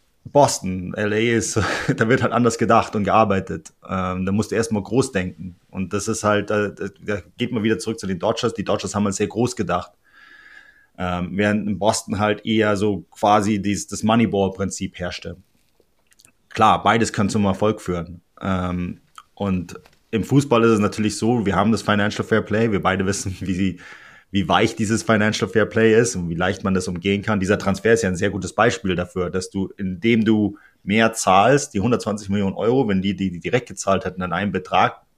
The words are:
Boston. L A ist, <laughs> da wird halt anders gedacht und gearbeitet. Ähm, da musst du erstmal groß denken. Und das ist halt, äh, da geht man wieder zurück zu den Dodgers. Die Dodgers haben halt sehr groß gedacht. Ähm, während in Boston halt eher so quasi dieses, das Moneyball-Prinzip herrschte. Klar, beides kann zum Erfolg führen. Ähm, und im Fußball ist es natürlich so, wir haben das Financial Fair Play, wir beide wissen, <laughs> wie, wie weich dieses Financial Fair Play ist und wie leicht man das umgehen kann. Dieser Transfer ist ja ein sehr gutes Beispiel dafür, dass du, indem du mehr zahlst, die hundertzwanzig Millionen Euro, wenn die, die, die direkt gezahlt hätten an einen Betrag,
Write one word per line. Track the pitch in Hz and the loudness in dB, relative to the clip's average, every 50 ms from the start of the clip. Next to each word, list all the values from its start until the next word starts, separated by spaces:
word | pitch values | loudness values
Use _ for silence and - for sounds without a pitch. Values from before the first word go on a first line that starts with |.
| _ _ _ _ _ | _ _ _ _ _
Boston. | - - - 147 113 - - - 95 92 92 90 87 85 | 0 4 4 4 4 2 -4 -6 -6 -6 -6 -6 -8 -6
L | - 104 104 104 | -4 -2 -2 0
A | 107 | 0
ist, | 113 120 117 113 - - - 113 95 - - - | 2 2 2 0 0 0 -2 -2 -2 0 -4 -4
<laughs> | - - 127 | -2 -4 0
da | - 117 110 | 0 2 2
wird | 127 - 120 | 4 2 2
halt | 113 | 0
anders | - 117 123 117 113 - | 2 4 2 2 2 0
gedacht | 117 98 113 113 95 - - | 2 4 4 4 4 2 -4
und | 110 101 | -2 0
gearbeitet. | 92 90 107 110 104 101 95 - - 85 82 - - _ _ _ - | 4 4 4 4 4 2 -2 -2 -4 -10 -10 -10 -16 _ _ _ -6
Ähm, | 95 92 92 92 92 90 92 | -6 -4 -4 -4 -4 -4 -2
da | 95 | -2
musst | 98 107 107 - | 0 0 0 0
du | - | 0
erstmal | 107 113 - 110 104 95 | -2 0 0 -2 -4 -4
groß | - 110 127 131 - | -2 0 0 0 0
denken. | - 98 90 90 - - 95 92 87 _ _ _ | -2 -4 -4 -4 -8 -12 -14 -16 -16 _ _ _
Und | - 95 95 92 104 | -8 -8 -6 -4 -4
das | 104 - - | -6 -4 -4
ist | 110 - - | -6 -2 0
halt, | 104 104 104 101 - | 2 2 2 0 0
äh, | 107 104 104 98 - - 90 98 - _ - | -2 -2 0 -2 -4 -8 -10 -10 -10 _ -8
da | - 104 98 - - _ _ | -6 -6 -6 -8 -14 _ _
geht | 123 117 | -6 -4
man | - 113 | -4 -2
wieder | 101 110 110 - | 0 0 0 0
zurück | - 110 113 - | -2 -8 -8 -6
zu | - 95 | -6 -6
den | 95 85 | -6 -2
Dodgers. | - 104 113 - - 117 - | 0 -2 0 0 -2 -4 -4
Die | - 123 | -4 -2
Dodgers | - - 208 - 95 - | -2 -2 -2 -2 -4 -2
haben | 104 104 | -2 -2
halt | 101 95 | -2 0
sehr | - 107 - | -2 -4 -2
groß | - 107 120 120 - - | 0 -2 -2 -2 -2 -4
gedacht. | 104 85 87 87 90 - _ _ _ _ _ _ - - - - - - - - - - _ _ _ _ _ - | -4 -2 -2 -4 -4 -8 _ _ _ _ _ _ -20 -20 -20 -20 -20 -20 -20 -20 -20 -20 _ _ _ _ _ -8
Ähm, | 92 90 90 90 90 - 87 | -6 -4 -4 -4 -4 -6 -2
während | 95 104 104 104 107 98 101 | 0 0 2 0 0 -2 -4
in | 104 82 | -4 0
Boston | 98 107 107 - - - 110 98 | 0 0 0 0 -4 -6 -2 0
halt | 107 107 107 104 - | 0 0 0 -2 -2
eher | 110 110 110 107 107 107 95 | -2 2 2 2 2 2 0
so | 101 107 101 87 - _ | 0 -2 -2 -4 -8 _
quasi | _ - - 104 104 110 101 104 110 104 | _ 0 2 4 4 4 4 2 0 0
dieses, | 90 101 101 90 - - | 0 -2 -2 -2 -4 -10
das | 101 92 | -10 -4
Moneyball-Prinzip | - 107 110 117 117 98 90 98 98 92 92 - 98 92 - - 98 87 - - | 0 2 4 4 4 2 2 0 0 0 -2 -4 -6 -6 -6 -8 -10 -10 -8 -8
herrschte. | 90 87 87 - - 92 87 85 _ _ _ _ _ _ _ _ _ _ _ _ _ _ _ _ _ _ _ _ _ _ | -8 -8 -8 -10 -12 -12 -14 -14 _ _ _ _ _ _ _ _ _ _ _ _ _ _ _ _ _ _ _ _ _ _
Klar, | - - 110 107 92 85 - | -2 2 4 4 4 4 4
beides | 98 107 117 110 101 | 2 2 2 2 0
kann | - - 107 95 | 0 -2 -2 0
zum | - 110 101 | 2 2 2
Erfolg | 98 92 - 104 107 110 107 | 2 2 2 0 0 0 -2
führen. | - - 87 87 85 82 82 87 _ _ _ - | -6 -6 -6 -6 -6 -10 -12 -18 _ _ _ -10
Ähm, | - 98 95 90 90 90 90 90 90 90 - - _ _ _ - _ _ _ | -4 -4 -2 -2 -2 -4 -4 -4 -6 -6 -8 -12 _ _ _ -20 _ _ _
und | - 101 98 95 90 85 - - - _ - _ _ _ _ | -6 -4 -2 -2 -4 -4 -8 -14 -20 _ -20 _ _ _ _
im | - 113 - | -4 -4 -2
Fußball | - 131 143 139 - 120 117 113 | 2 2 2 4 4 4 4 6
ist | 117 | 6
es | 113 107 | 4 4
natürlich | 104 101 - - 107 107 104 - | 2 0 0 -2 -2 -2 -2 -2
so, | 110 110 123 120 101 | 0 0 0 2 0
wir | 98 92 | 0 2
haben | 90 101 110 113 | 2 2 2 2
das | 98 | 0
Financial | - - 104 104 101 104 104 - 120 | 0 0 0 2 0 -2 -2 -4 -2
Fair | - 113 107 | 0 0 0
Play, | 98 - 104 107 117 120 | 0 0 -2 0 0 0
wir | 104 92 | 0 0
beide | 76 90 95 95 95 | 0 0 0 0 0
wissen, | 95 98 - - 98 92 - | -2 -2 -4 -4 -8 -8 -8
<laughs> | |
wie, | 95 85 92 87 98 95 87 - - - - - - - - - _ _ | -6 -6 -2 0 0 -2 -2 -6 -14 -20 -20 -20 -20 -20 -20 -20 _ _
wie | - - - 156 | -2 -2 0 2
weich | 185 175 107 - - - | 4 4 4 2 0 -2
dieses | 110 98 113 107 - | -2 0 0 -2 2
Financial | - 113 107 104 107 104 - 117 101 | 2 2 4 4 0 0 -2 -4 0
Fair | - 110 104 | 2 0 0
Play | 101 - 113 113 113 110 110 | 2 2 4 4 6 6 6
ist | 127 123 - | 4 2 -2
und | 92 87 82 | -4 -4 -4
wie | 85 | -2
leicht | 82 90 92 101 - - | -2 0 -2 -2 -2 -2
man | 98 95 | 0 0
das | 92 90 - | 0 -2 -4
umgehen | 90 87 85 98 101 101 | -8 -4 -2 0 -2 0
kann. | 101 - 110 98 | 0 -2 -2 -2
Dieser | 95 90 104 - | 2 2 0 2
Transfer | - 98 98 - - 110 | 2 -2 -2 0 2 2
ist | 117 113 95 | 4 4 2
ja | 95 | -2
ein | 92 | -2
sehr | 85 104 101 | 0 -2 -2
gutes | - 101 85 90 - | -2 -4 -8 -6 0
Beispiel | - 110 120 120 - - 95 92 | 2 2 2 2 0 -4 -4 -2
dafür, | 85 87 85 - 92 90 87 | -2 -4 -6 -4 -6 -4 -4
dass | 85 92 92 - | -4 -6 -6 -6
du, | - 98 95 - - | -6 -6 -6 -6 -8
indem | - 104 92 92 87 85 113 120 113 107 | -8 -8 -8 -8 -2 0 2 2 4 4
du | 107 110 107 104 98 101 - _ - _ _ _ | 2 2 2 2 -2 -4 -8 _ -20 _ _ _
mehr | 87 101 113 113 113 | -2 2 2 2 2
zahlst, | 113 - - 101 92 95 101 120 139 143 - - - | 0 0 2 4 4 6 6 6 4 4 2 -2 -4
die | 101 | -2
hundertzwanzig | 95 123 123 101 - 110 101 101 104 95 | 0 0 0 0 -2 -4 -6 -6 -4 -4
Millionen | 98 104 98 95 92 | -2 0 0 -2 -2
Euro, | - 95 110 123 135 135 110 | -2 0 0 2 2 2 2
wenn | 98 95 | 0 0
die, | 92 101 101 85 | 0 -2 -2 -2
die, | 98 95 | -4 -4
die | 87 85 | -4 -6
direkt | - 87 85 127 - - | -6 -2 -2 -2 -2 -4
gezahlt | 95 - - 98 98 90 - | -14 -6 -2 0 0 0 0
hätten | 92 85 92 | -6 -6 -6
an | 92 87 | -6 -4
einen | 82 87 101 104 85 | -4 -2 -4 -2 -4
Betrag, | 95 - - 95 92 104 123 - - _ _ _ | -4 -6 0 2 2 2 2 0 -6 _ _ _